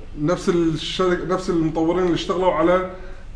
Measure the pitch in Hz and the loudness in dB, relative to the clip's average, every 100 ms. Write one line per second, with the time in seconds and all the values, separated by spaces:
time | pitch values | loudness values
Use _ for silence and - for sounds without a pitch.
0 | - 147 151 175 202 175 165 156 - - | -12 -4 -2 0 0 2 2 0 -4 0
1 | 185 175 156 180 - 170 160 165 160 175 | 0 0 0 -2 0 0 0 2 0 2
2 | 180 151 - 180 185 156 170 180 185 - | 2 0 0 2 2 4 4 2 0 -8
3 | - - - | -12 -12 -12